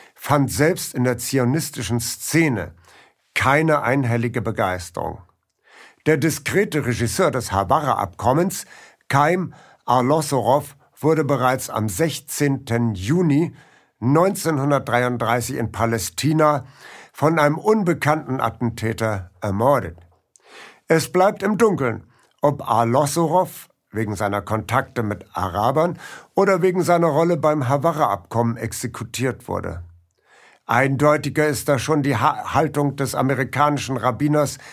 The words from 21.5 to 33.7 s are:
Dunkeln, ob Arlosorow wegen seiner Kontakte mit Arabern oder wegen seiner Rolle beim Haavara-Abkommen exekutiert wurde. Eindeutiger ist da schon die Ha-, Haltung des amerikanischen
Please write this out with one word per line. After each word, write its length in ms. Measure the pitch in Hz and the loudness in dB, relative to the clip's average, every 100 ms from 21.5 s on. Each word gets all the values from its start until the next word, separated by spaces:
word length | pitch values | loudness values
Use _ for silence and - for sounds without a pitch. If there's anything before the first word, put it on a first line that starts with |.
| 196 | 2
Dunkeln, 480 | 220 170 127 101 - _ _ - | 2 2 -2 -4 -10 _ _ -2
ob 280 | 147 147 - | -2 -2 0
Arlosorow 920 | 113 117 131 143 165 160 175 175 - - _ _ | 2 4 2 2 0 2 2 0 -6 -20 _ _
wegen 240 | 104 107 | -6 -4
seiner 280 | 101 104 101 | -2 -2 -2
Kontakte 600 | 95 110 - 123 127 123 | -2 -6 -2 -4 -2 -6
mit 320 | 107 98 - | -4 -6 -8
Arabern 640 | - 92 92 117 139 180 143 - - - | -6 -4 0 0 2 0 -2 -14 -20 -6
oder 260 | - 196 185 | 0 2 2
wegen 220 | 185 180 | 2 0
seiner 240 | 160 175 170 | 2 2 4
Rolle 320 | 147 175 170 | 2 2 2
beim 320 | 156 151 127 | 0 0 0
Haavara-Abkommen 880 | 143 165 151 127 98 - 113 117 117 | 0 0 0 0 0 -4 -2 0 -2
exekutiert 880 | 110 - 117 - 110 - 131 98 - | -6 -8 -10 -10 -10 -4 -4 -4 -8
wurde. 340 | 92 90 87 - - _ _ _ _ - _ - | -8 -6 -10 -14 -20 _ _ _ _ -20 _ 0
Eindeutiger 840 | 117 139 135 147 147 143 151 151 | 2 2 2 4 2 0 0 0
ist 220 | 131 - | 0 0
da 80 | 135 | 0
schon 240 | 147 156 | 2 0
die 140 | 143 113 | 0 0
Ha-, 360 | 147 - - | 0 -2 -2
Haltung 440 | 131 156 147 143 131 | 0 0 0 -2 -2
des 180 | 135 | -4
amerikanischen 840 | 135 131 131 123 127 147 | -2 -2 0 -2 0 0